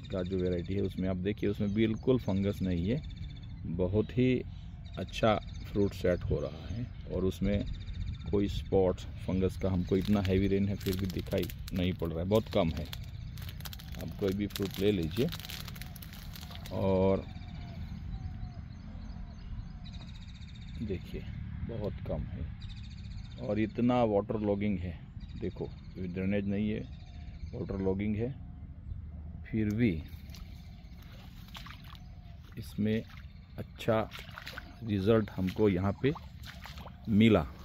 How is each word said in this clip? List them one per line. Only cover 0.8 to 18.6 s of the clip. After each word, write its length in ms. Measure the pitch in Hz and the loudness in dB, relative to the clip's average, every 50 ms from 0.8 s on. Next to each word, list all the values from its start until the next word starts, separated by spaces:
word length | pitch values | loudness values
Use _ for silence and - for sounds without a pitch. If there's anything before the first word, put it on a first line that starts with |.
उसमें 280 | 101 95 92 92 92 95 | 0 0 0 0 0 0
आप 80 | 95 90 | 0 0
देखिए 300 | 90 101 104 - - 101 | 0 0 0 0 0 0
उसमें 240 | 104 - 107 101 98 | 0 2 0 2 4
बिल्कुल 440 | 107 113 110 110 107 - 131 131 120 | 4 4 4 2 2 4 4 4 4
फंगस 420 | - - 95 98 98 101 98 - | 4 2 2 4 4 2 2 2
नहीं 280 | 92 92 90 85 87 98 | 2 2 2 2 2 2
है, 120 | 123 156 - - - - - - - - - - - - - - 82 | 2 0 -2 -4 -8 -8 -8 -8 -8 -10 -10 -10 -8 -8 -6 -4 0
बहुत 400 | 85 90 90 101 107 104 - - | 0 2 4 4 4 2 4 4
ही 260 | 120 127 127 127 - - - - - - - - - - - - | 4 4 6 4 2 0 -4 -8 -10 -10 -12 -12 -12 -10 -8 -8
अच्छा 420 | - 98 - - - - 110 104 - - - - - - | -6 -6 -6 0 4 4 6 6 4 2 -4 -8 -8 -8
fruit 300 | - - 107 101 95 - | -2 2 2 2 2 2
set 360 | - - 90 87 87 - - | 2 4 4 4 4 2 0
हो 80 | 78 76 | 0 0
रहा 260 | 71 67 73 80 76 | 0 -2 -4 -6 -8
है 200 | 80 92 113 123 - - - - - 87 | -6 -4 -4 -4 -6 -8 -8 -8 -4 -2
और 120 | 90 92 | 0 2
उसमें 380 | 95 - - 95 98 101 101 98 - - - - - - - - - - - - | 0 2 2 2 2 2 2 0 -2 -4 -6 -6 -6 -6 -4 -4 -4 -4 -6 -2
कोई 220 | - - 101 101 98 | 0 2 2 2 2
spot 500 | - - - - - 98 95 92 92 - - - - - - | 0 -2 0 4 6 6 6 6 4 0 -4 -8 -8 -6 -2
fungus 320 | - 92 92 92 92 - | 0 2 4 4 2 2
का 120 | - 95 95 | 2 0 2
हमको, 280 | 95 90 87 - 101 | 2 2 4 4 2
इतना 240 | 95 90 - 104 101 | 4 4 4 4 4
heavy 260 | 95 95 95 95 98 | 6 6 6 6 6
rain 200 | 98 98 98 101 | 6 4 4 4
है 80 | 101 101 | 2 0
फिर 200 | - - 98 92 | 0 0 0 0
भी 80 | 92 98 | 0 0
दिखाई 360 | 92 90 - - - 101 95 92 - - - - - - | -2 -2 -4 -2 0 0 0 0 0 -4 -6 -6 -4 0
नहीं 180 | 95 90 92 92 | 0 2 2 2
पड़ 160 | - 82 82 | 0 -2 -2
रहा 100 | 80 80 | -2 -2
है, 60 | 87 | 2
बहुत 220 | 92 104 113 - - | 4 4 4 4 4
कम 200 | - 104 90 82 | 4 4 4 4
है। 160 | 73 78 78 - - - - - - - - - - - - - - - - - - - - - - | 2 0 -4 -4 -6 -8 -8 -8 -8 -10 -10 -8 -8 -8 -8 -8 -8 -8 -8 -8 -8 -10 -10 -10 -8
आप 200 | - - - - - | -6 -6 -6 -2 0
कोई 140 | 104 98 95 | 2 2 2
भी 140 | 101 104 | 2 0
fruit 320 | 101 - - 101 92 - 92 | 0 0 -2 -2 -2 0 4
ले 120 | 95 104 | 4 6
लीजिए 360 | 107 90 85 78 85 107 131 170 - - - - - - - - - - - - - - - - - - - - - - - - - - - - 95 | 6 6 4 2 2 2 2 2 0 -4 -6 -8 -8 -8 -8 -8 -8 -10 -10 -10 -10 -10 -12 -12 -10 -10 -10 -10 -10 -10 -10 -10 -10 -10 -8 -4 -2
और 500 | 98 98 98 95 92 95 95 98 90 - - - - - - - - - - - - - - - - - - - - - - - - - - - - | 2 4 6 6 8 8 6 6 4 2 -2 -8 -10 -10 -10 -10 -8 -8 -8 -8 -8 -8 -8 -8 -8 -6 -6 -6 -6 -6 -6 -6 -6 -8 -8 -8 -10